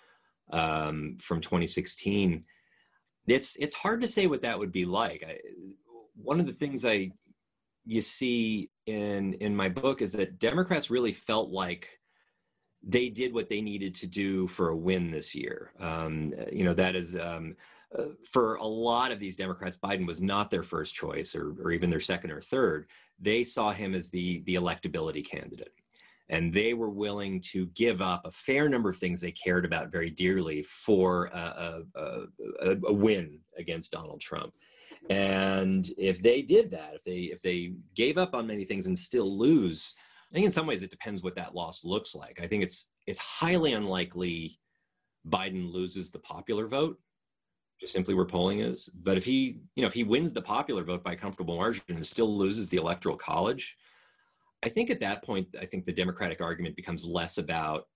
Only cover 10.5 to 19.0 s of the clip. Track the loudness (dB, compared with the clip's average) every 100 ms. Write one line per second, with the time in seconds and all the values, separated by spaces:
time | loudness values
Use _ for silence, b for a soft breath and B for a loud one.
10.5 | 4 4 2 2 2 0 -2 0 0 0
11.5 | -2 -2 -4 -8 -20 _ _ _ _ _
12.5 | _ _ _ 2 2 2 0 0 0 -2
13.5 | -2 -2 -4 -6 -6 -6 -2 0 2 0
14.5 | 2 0 2 2 2 0 -4 -6 -6 -6
15.5 | -8 -12 -10 -6 -4 -4 -2 -4 -4 -6
16.5 | 2 2 4 2 0 -4 -6 -6 -6 -10
17.5 | -12 B B B -6 -6 -8 0 4 4
18.5 | 0 -4 0 2 4